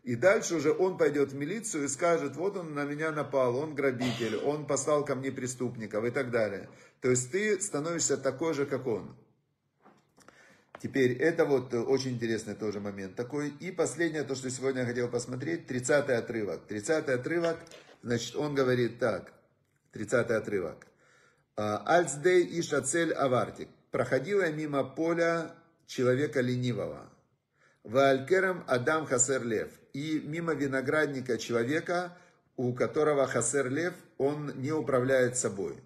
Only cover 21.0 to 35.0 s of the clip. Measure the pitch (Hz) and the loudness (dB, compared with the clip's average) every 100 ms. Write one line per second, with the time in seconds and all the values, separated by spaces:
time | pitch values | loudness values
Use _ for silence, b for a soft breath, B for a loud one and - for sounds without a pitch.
21 | b b b b b - 104 104 107 170 | b b b b b -4 -2 -2 4 4
22 | 160 147 175 180 170 170 165 143 131 170 | 4 0 4 4 4 -2 -2 -2 0 0
23 | 160 - 135 123 101 - - - _ - | 0 2 2 2 0 -6 -14 -16 _ -4
24 | 117 131 165 202 175 156 151 143 131 131 | 0 0 2 2 2 0 -2 -2 -2 -2
25 | 165 170 170 170 156 - _ _ - - | 0 2 2 2 -4 -12 _ _ -10 0
26 | 123 127 151 135 123 127 123 104 82 76 | 2 4 2 0 0 0 0 -2 -4 -8
27 | - - _ _ _ b b b - 123 | -14 -20 _ _ _ b b b -2 4
28 | 139 135 131 185 190 180 - 127 120 156 | 4 4 2 2 2 -2 0 0 2 0
29 | 139 127 135 131 117 104 76 - _ 139 | 0 0 2 0 0 -2 -4 -12 _ -8
30 | 156 156 143 160 165 143 139 131 127 156 | -4 -4 -4 -6 -2 -2 0 -2 0 0
31 | 147 135 127 113 - 117 120 156 170 175 | 0 -2 -4 -4 0 0 0 -2 -2 -4
32 | 175 B B B _ - 123 123 117 151 | -4 B B B _ -4 -2 0 0 2
33 | 151 143 127 123 - 143 127 139 175 175 | 4 4 2 2 0 0 0 -2 -4 -6
34 | - - 135 147 143 - 131 156 143 131 | -14 -2 0 0 -6 -6 -2 -2 2 2